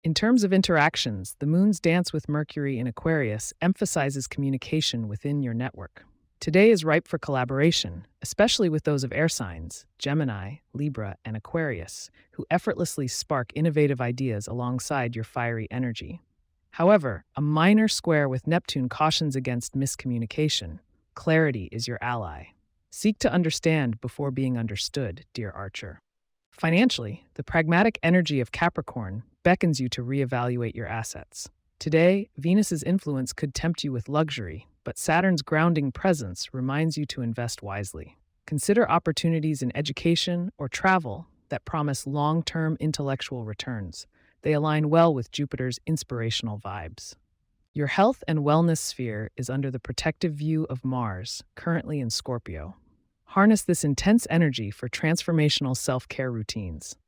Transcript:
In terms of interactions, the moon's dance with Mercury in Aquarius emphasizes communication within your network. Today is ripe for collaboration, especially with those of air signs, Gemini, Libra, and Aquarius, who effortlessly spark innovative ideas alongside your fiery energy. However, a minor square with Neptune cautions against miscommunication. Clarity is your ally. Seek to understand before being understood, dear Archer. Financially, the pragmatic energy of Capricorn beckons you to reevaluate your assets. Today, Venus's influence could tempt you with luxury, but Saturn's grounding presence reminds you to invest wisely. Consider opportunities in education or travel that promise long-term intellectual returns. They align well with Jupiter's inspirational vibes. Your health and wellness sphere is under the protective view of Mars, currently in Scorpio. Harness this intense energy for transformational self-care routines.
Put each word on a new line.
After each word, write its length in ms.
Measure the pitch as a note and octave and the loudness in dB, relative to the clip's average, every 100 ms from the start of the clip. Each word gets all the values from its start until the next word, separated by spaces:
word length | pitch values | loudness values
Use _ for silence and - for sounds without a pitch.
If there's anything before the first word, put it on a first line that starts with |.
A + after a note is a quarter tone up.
In 100 | E3 | 0
terms 280 | D3+ A3 B3 | 2 4 4
of 100 | G3+ | 6
interactions, 840 | F#3+ F#3+ D#3+ D3+ - B2+ G2+ F#2 - | 4 6 6 4 2 -4 -4 -8 -4
the 80 | C#3+ | 0
moon's 320 | E3 G#3 F#3+ | 4 4 4
dance 340 | E3+ F3 F3 | 4 4 2
with 160 | D#3 - | -4 -2
Mercury 520 | D3 D3 - C#3 B2 | -4 -2 -4 -2 -2
in 80 | B2 | -4
Aquarius 640 | - E3 D#3+ A#2+ G#2+ - - | -2 0 0 0 -4 -8 -2
emphasizes 640 | F3 - G#3 - C#3 C#3 B2+ | 0 0 0 0 -2 -4 -6
communication 800 | - C#3 C3+ - D#3 - A#2+ A2 | -4 -2 -2 -2 -2 0 -2 -6
within 380 | G#2 C#3+ C#3+ | -6 -4 -2
your 100 | B2+ | -2
network. 500 | A2+ C3 - - - _ _ _ _ | -2 -4 -8 -16 -18 _ _ _ _
Today 320 | - F3 G#3+ | 2 6 8
is 120 | G#3 | 6
ripe 220 | D#3 D#3 - | 4 0 0
for 120 | E3+ | -8
collaboration, 880 | - C3+ B2+ C3+ D#3+ E3 G2+ E2+ - _ | -2 -2 0 2 2 2 -4 -10 -18 _
especially 480 | - - A3+ - F#3 | -8 2 2 4 2
with 140 | D#3 | 2
those 220 | D3+ C#3+ | 0 0
of 80 | C3 | -2
air 160 | - D#3+ | 0 0
signs, 580 | - F#2+ E2 D#2+ - _ _ | 0 -8 -8 -12 -14 _ _
Gemini, 560 | C#3 D3+ C#3 G2+ G2 C#3+ _ | -2 -2 -2 -4 -8 -12 _
Libra, 460 | - D3 C3 G2+ G2 | -6 -6 -4 -8 -10
and 120 | - A2 | -10 -10
Aquarius, 760 | - E3 D#3 G2+ - - - _ _ | -6 -4 -4 -6 -10 -14 -18 _ _
who 120 | - - | -16 -2
effortlessly 560 | E3+ - - E3+ - B2+ | -2 0 -2 -4 -4 -4
spark 460 | - - C#3+ A#2+ | -6 -4 -4 -2
innovative 460 | - D#3+ D3+ D3 B2+ | 0 0 4 2 2
ideas 480 | A#2+ B2 C3 G#2 - | -2 -2 -4 -4 -6
alongside 680 | A#2+ B2 B2+ - C#3+ A#2+ | -6 -4 -4 -2 -2 -2
your 80 | A#2+ | -4
fiery 460 | A2 B2+ A#2+ A#2 A2 | -6 -4 -4 -4 -6
energy. 500 | A#2+ B2+ A2+ - E3+ _ _ _ _ _ | -4 -4 -6 -10 -14 _ _ _ _ _
However, 520 | - F3 G#3 C3+ F#2+ _ - | 2 6 6 4 -6 _ -2
a 40 | |
minor 460 | D3 D3+ F3 G#3+ A3 | 0 4 6 6 4
square 420 | - - D3+ C#3+ | 0 2 2 2
with 200 | B2+ - | 0 0
Neptune 400 | F3 - C#3+ B2+ | 0 0 -2 -2
cautions 480 | - D#3 - D#3 C3+ | 2 2 2 0 -2
against 400 | B2+ A#2+ - C3+ | -2 -4 -2 -2
miscommunication. 1000 | C3+ - C3 A#2+ A2+ - D3+ - F2 D#2+ _ _ _ | -2 -4 -4 -4 -4 0 0 0 -6 -14 _ _ _
Clarity 540 | - - D#3+ D#3 A#2+ F2+ | -6 2 4 4 0 -6
is 160 | A2 A#2+ | -6 -6
your 120 | A#2+ | -6
ally. 440 | B2 B2 F2 D#2 - _ _ _ _ | -4 -4 -6 -12 -18 _ _ _ _
Seek 300 | - G#3+ G#3 | -2 -2 2
to 120 | G#3+ | 2
understand 680 | F3+ D#3+ - E3 D#3+ B2+ A2+ | 4 2 0 2 2 0 -2
before 320 | A#2+ - C#3 | -8 -6 -4
being 260 | C3 C3 A#2+ | -2 -2 -2
understood, 680 | A2+ G2+ - C#3+ A#2 F2+ _ | -4 -6 -6 -4 -6 -8 _
dear 200 | - G#2 | -8 -8
Archer. 480 | - G2 - F#2+ - _ _ _ _ _ | -8 -12 -12 -14 -16 _ _ _ _ _
Financially, 720 | _ E3 E3+ B3 - A2 A#2 _ | _ 2 4 4 2 -6 -10 _
the 100 | - | -14
pragmatic 560 | - E3 D#3+ E3+ A3 - | -2 0 4 4 4 2
energy 380 | E3 F3+ D#3+ C#3+ | 2 4 4 -2
of 100 | A#2+ | -2
Capricorn 720 | - E3+ - - - G2 G2+ - _ | 0 0 0 -8 -8 -8 -10 -12 _
beckons 380 | F3 F#3 F3 C3+ | 2 4 4 2
you 80 | B2 | -2
to 160 | - | -4
reevaluate 720 | A#2+ C#3 C3 B2+ B2 B2 A2+ - | -2 -2 0 0 0 0 -4 -4
your 100 | A2 | -6
assets. 640 | A#2 A2+ - - - - _ _ _ | -6 -6 -12 -14 -16 -16 _ _ _
Today, 500 | D#3+ D#3+ F3 G3 G#3 - | 0 6 6 4 -2 -4
Venus's 480 | D#3 G3 G#3 D#3+ | 2 4 4 0
influence 480 | D3 F#3 - C3+ B2+ | 0 0 0 -2 -4
could 240 | - C#3+ - | -4 -6 -2
tempt 260 | E3 E3 | -2 -2
you 80 | D3 | -4
with 180 | B2 A#2+ | -4 0
luxury, 600 | D3 D#3+ C3+ F#2 E2+ - _ | 0 0 -2 -8 -10 -16 _
but 120 | - - | -12 -6
Saturn's 460 | - E3 F#3+ E3 | 2 4 4 2
grounding 480 | - D#3 E3+ D#3+ C#3+ | 2 2 4 4 0
presence 640 | - F#3+ D#3+ G2+ F2 - | 0 2 2 -2 -8 -8
reminds 420 | C3 B2+ C#3+ D#3+ D3+ | -4 -2 0 0 -2
you 80 | C#3+ | -6
to 160 | - | -4
invest 380 | A#2 A2+ A#2 - | -4 -4 -6 -6
wisely. 560 | G2+ G2 G2+ - D#2 _ _ _ - | -8 -8 -8 -10 -16 _ _ _ -6
Consider 420 | D3 - G#3 A3 | -2 2 4 4
opportunities 720 | E3 - D3+ E3+ E3 D#3 D3 | 2 0 0 0 2 0 -2
in 160 | B2 - | -2 -2
education 760 | D3 C#3 E3+ E3+ - F3 F3+ - | -4 0 2 2 0 -2 -4 -6
or 100 | C#3 | -8
travel 580 | - F#3+ F#3 C#3 G#2 E3 _ _ | 0 4 4 2 -8 -12 _ _
that 160 | C#3+ | -8
promise 420 | - D#3+ D3 C3+ - | -4 -2 -2 -2 -4
long-term 720 | D3 D3 E3 - E3 D#3+ D#3+ | 0 2 2 -2 -2 -2 0
intellectual 680 | D#3 D3+ C#3 C3+ - B2+ | -2 -2 -2 -2 -4 -8
returns. 600 | A2 G#2 - A2+ F#2 - - _ _ _ | -8 -8 -8 -8 -8 -12 -20 _ _ _
They 100 | D3 | -2
align 380 | D3+ D#3 D3+ D3+ | 0 2 2 4
well 220 | E3 E3 | 6 6
with 200 | C#3 A2+ | 4 -4
Jupiter's 480 | - D3 - B2+ A#2+ - | -6 -6 -4 -6 -6 -4
inspirational 720 | D#3+ - B2 A2+ - A2+ G#2 | -4 -4 -4 -2 -4 -6 -8
vibes. 560 | G2 F#2 D#2+ - - - _ _ _ _ _ | -8 -10 -12 -14 -20 -20 _ _ _ _ _
Your 140 | D3 C#3+ | -4 0
health 340 | - G#3+ C4 - | 4 4 2 -2
and 120 | D#3 | 0
wellness 380 | C#3+ D#3 E3+ D#3+ | 4 4 4 2
sphere 540 | - - A#2+ G#2+ A2 - | -4 -6 -6 -6 -8 -8
is 140 | B2+ | -4
under 220 | C3 C3+ | -2 -2
the 80 | B2+ | -6
protective 540 | - B2 D#3+ - F3 | -8 -4 -4 -2 -4
view 340 | D3 D3+ D#3 D#3 | -2 -2 0 -2
of 140 | B2+ | -4
Mars, 580 | C3 B2+ A#2 F#2 A2 - - - | -2 -2 -2 -6 -10 -12 -14 -8
currently 420 | - E3 - D3+ | -2 -2 -2 -4
in 120 | A#2+ | -4
Scorpio. 680 | - - B2 - D#2+ D#2 - _ _ _ _ | -4 -4 -6 -6 -10 -10 -16 _ _ _ _
Harness 380 | _ G3 G3+ G#3+ | _ 4 6 6
this 200 | - F3 | 2 0
intense 420 | D3+ C3+ F#3+ A#3 - | 2 2 4 4 4
energy 400 | E3 D#3+ B2 G2+ | 2 2 0 -6
for 180 | - B2 | -8 -8
transformational 880 | - D#3 E3+ - D#3+ D3+ - C#3 B2+ | -2 0 0 2 2 4 2 0 -2
self-care 540 | - B2+ - - C3 | -2 -2 -4 -6 -4
routines. 640 | A#2 G#2+ A2 F#2 D2+ - - | -4 -6 -6 -8 -10 -14 -18